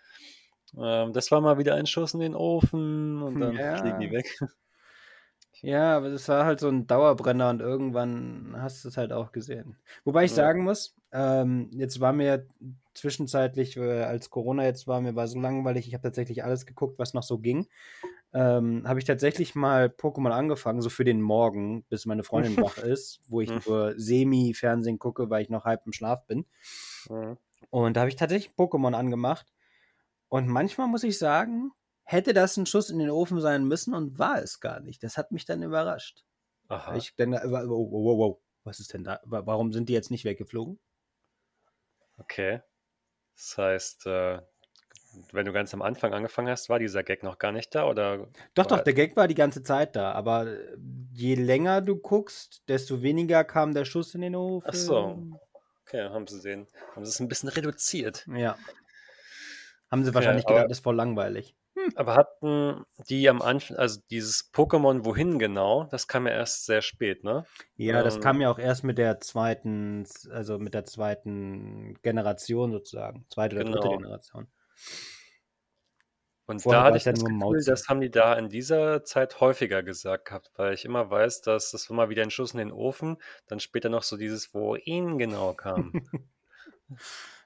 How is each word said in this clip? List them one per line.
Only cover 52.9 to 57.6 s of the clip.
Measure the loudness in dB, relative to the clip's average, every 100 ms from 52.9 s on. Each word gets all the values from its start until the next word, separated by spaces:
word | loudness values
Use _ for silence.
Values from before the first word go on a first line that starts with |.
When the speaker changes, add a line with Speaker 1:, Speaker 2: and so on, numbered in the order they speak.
| -2
Speaker 2:
weniger | 0 2 4 4
kam | 4 2 2
der | 0
Schuss | -2 -4 -4
in | -6
den | -6 -4
Ofen. | -4 -4 -4
Speaker 1:
Ach |
so. | -4 2 2 2 -4 -12 -16 _ -20 _ _ _
Okay, | -6 -6
haben | -6 -10
sie | -10
den, | -10 -10 -12 -20 -20
haben | -12
sie | -8
es | -6
ein | -4
bisschen | -6 -6
reduziert. | -4